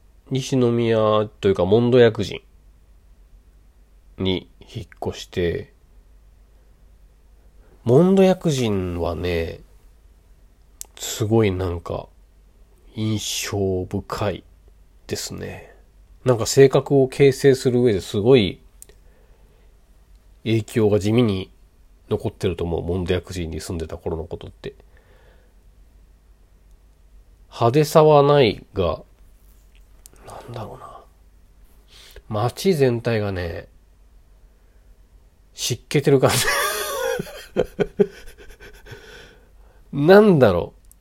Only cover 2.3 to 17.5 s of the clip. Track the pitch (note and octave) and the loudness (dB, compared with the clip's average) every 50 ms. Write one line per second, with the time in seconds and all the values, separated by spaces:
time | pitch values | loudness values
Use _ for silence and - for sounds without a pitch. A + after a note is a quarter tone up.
2.3 | - - _ _ _ - _ - - _ _ _ - _ _ _ - _ - _ | -8 -14 _ _ _ -20 _ -20 -20 _ _ _ -20 _ _ _ -20 _ -20 _
3.3 | - - _ - _ _ _ - _ _ _ _ _ - _ - - - F#2+ F#2+ | -20 -20 _ -20 _ _ _ -20 _ _ _ _ _ -20 _ -20 -10 -6 -4 -2
4.3 | F#2 - - _ _ - - - - A#2 - - - - - F#2 - - - - | -2 -4 -6 _ _ -20 -20 -16 -16 -16 -16 -16 -16 -10 -10 -10 -10 -10 -16 -10
5.3 | - F#2+ F2 E2+ - - - - _ _ _ _ _ - _ _ - - _ - | -6 -4 -2 -2 -4 -6 -10 -12 _ _ _ _ _ -20 _ _ -20 -20 _ -20
6.3 | _ _ - _ _ _ _ _ _ _ _ _ - _ - _ _ _ _ _ | _ _ -20 _ _ _ _ _ _ _ _ _ -20 _ -20 _ _ _ _ _
7.3 | - _ _ - _ - - - - - - A2+ B2 D3 F3+ F#3 G3 F#3+ F#3+ F#3 | -20 _ _ -20 _ -20 -20 -20 -20 -8 0 4 4 4 6 4 4 4 4 4
8.3 | F3+ F3+ - E3+ C#3+ C3 A#2+ A2 G2+ F#2+ F#2 F2+ F2 E2+ E2+ E2+ E2+ E2+ F2+ F2+ | 2 0 -2 -4 -2 -2 -2 -2 -2 -2 -4 -4 -4 -4 -4 -4 -4 -4 -4 -4
9.3 | F2 E2 E2 D#2 - - - _ - - _ - _ _ _ - _ _ _ _ | -4 -4 -4 -6 -10 -16 -20 _ -20 -20 _ -20 _ _ _ -20 _ _ _ _
10.3 | - _ _ _ _ _ _ _ _ - - - _ - - - - - A2+ G#2 | -20 _ _ _ _ _ _ _ _ -20 -20 -20 _ -14 -12 -10 -6 -4 -2 2
11.3 | A2+ A2+ A2 G2+ F#2 F2+ F#2+ F2 F2 E2+ - - - - - - _ _ _ _ | 2 2 2 2 0 -2 -4 -4 -6 -8 -8 -10 -10 -10 -10 -14 _ _ _ _
12.3 | _ _ _ _ _ _ - _ _ _ _ - - A2 G#2+ A2 G#2+ G#2 - - | _ _ _ _ _ _ -20 _ _ _ _ -18 -10 -6 -4 -4 -4 -4 -6 -6
13.3 | - - - - - G2+ G2 F#2+ F#2 F2+ F#2 - - G2 - - - - G#2+ G2+ | -8 -8 -8 -6 -4 -4 -2 -2 -2 -4 -6 -6 -8 -8 -8 -8 -8 -6 -4 -6
14.3 | E2 - - - - _ _ - _ _ - _ _ - - - G#2+ - - - | -6 -8 -14 -20 -20 _ _ -20 _ _ -20 _ _ -20 -12 -10 -10 -10 -8 -12
15.3 | F#2+ F2+ F#2 F#2+ F#2 F#2+ - - - - - _ _ - - _ - _ - B2+ | -12 -12 -12 -14 -14 -16 -18 -20 -20 -20 -20 _ _ -20 -20 _ -20 _ -2 -2
16.3 | B2 A2 B2 - - C3+ C#3 C3+ - C#3+ - - C#3+ C3+ C3+ C3 - - C#3+ C#3 | 0 0 -2 -2 4 4 4 6 4 0 -2 2 2 2 2 0 2 2 2 2
17.3 | C3 - - C#3 | 2 4 2 2